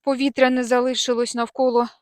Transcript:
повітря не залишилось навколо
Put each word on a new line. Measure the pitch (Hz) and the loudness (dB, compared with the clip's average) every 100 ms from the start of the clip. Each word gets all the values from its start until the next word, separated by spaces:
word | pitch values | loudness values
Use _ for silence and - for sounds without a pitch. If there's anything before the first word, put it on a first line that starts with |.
повітря | - 262 269 247 262 | -2 0 -2 2 2
не | 254 | 2
залишилось | 233 247 254 247 - 233 240 233 | 0 0 0 -2 -2 -2 -2 -4
навколо | 233 - 254 240 240 _ | -6 0 2 2 -2 _